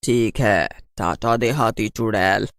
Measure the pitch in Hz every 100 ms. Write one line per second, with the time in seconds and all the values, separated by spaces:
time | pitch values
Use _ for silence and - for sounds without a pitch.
0 | - 120 113 - 120 95 73 - - -
1 | 87 87 117 117 120 151 113 113 107 -
2 | 113 104 92 101 -